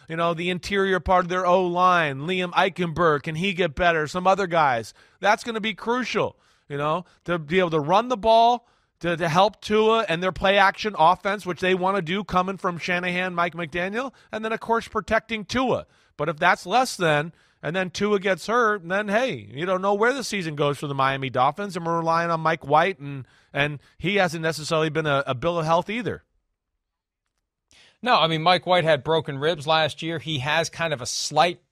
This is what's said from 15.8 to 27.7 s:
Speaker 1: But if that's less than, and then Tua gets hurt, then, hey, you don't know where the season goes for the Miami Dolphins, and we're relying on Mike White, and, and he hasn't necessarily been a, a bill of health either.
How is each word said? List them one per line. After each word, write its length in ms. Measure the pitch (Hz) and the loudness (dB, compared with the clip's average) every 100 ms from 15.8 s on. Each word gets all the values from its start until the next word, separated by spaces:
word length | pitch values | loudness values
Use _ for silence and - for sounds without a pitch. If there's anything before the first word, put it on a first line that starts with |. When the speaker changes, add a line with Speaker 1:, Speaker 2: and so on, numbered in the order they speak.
| - _ _ - | -4 _ _ -8
Speaker 1:
But 100 | 147 | -6
if 100 | 151 | 0
that's 280 | 175 202 180 | 2 2 2
less 320 | 233 254 - | 0 0 0
than, 340 | 165 147 160 - _ _ | 2 2 0 -10 _ _
and 120 | 147 185 | -6 -4
then 160 | 185 | -4
Tua 280 | - 208 208 | -2 0 0
gets 280 | 196 180 - | 0 -2 0
hurt, 400 | 240 226 208 165 | 0 2 0 -4
then, 200 | 190 208 | -4 0
hey, 400 | 214 262 135 104 | 0 0 -4 -10
you 140 | 127 180 | -8 -2
don't 160 | 185 | 0
know 120 | 196 | 0
where 200 | 202 233 | 2 2
the 100 | 277 | 0
season 320 | 214 208 160 147 | -4 -4 -4 -2
goes 220 | 143 143 | -2 -2
for 100 | 147 | -6
the 80 | 139 | 0
Miami 340 | 135 135 135 | 0 0 -2
Dolphins, 460 | 127 131 151 202 175 | 0 0 0 -8 -6
and 100 | 165 | -4
we're 120 | 165 | -2
relying 320 | 165 165 170 | 0 0 0
on 80 | 165 | 0
Mike 280 | 160 165 139 | 0 -2 2
White, 320 | 151 127 95 | 4 4 -2
and, 260 | 143 139 120 _ _ | -10 -12 -14 _ _
and 280 | 143 147 143 _ - | -4 -2 -4 _ -6
he 200 | 170 202 | -2 2
hasn't 260 | 180 165 | 0 0
necessarily 460 | 160 156 151 160 160 | -4 -4 -2 0 0
been 180 | 151 156 | 0 0
a, 160 | 139 139 | 0 0
a 80 | |
bill 240 | 123 170 170 | -2 -2 -2
of 80 | 156 | 2
health 240 | 170 175 | 0 0
either. 340 | 226 175 82 _ _ _ _ _ _ _ _ _ _ _ _ _ _ _ | -6 -6 -8 _ _ _ _ _ _ _ _ _ _ _ _ _ _ _